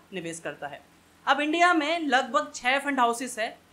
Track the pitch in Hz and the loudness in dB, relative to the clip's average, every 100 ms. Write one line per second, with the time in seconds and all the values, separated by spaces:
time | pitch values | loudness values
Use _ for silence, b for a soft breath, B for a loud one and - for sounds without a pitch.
0 | - 190 165 165 165 147 143 143 - _ | -12 -10 -8 -8 -10 -10 -12 -12 -20 _
1 | _ _ - 285 302 330 349 349 294 339 | _ _ 0 2 2 4 4 4 2 -2
2 | 302 247 247 285 294 - 247 269 277 277 | 2 0 2 -2 -2 -4 0 0 0 2
3 | 240 233 254 220 233 - _ | 2 2 -4 -6 -6 -8 _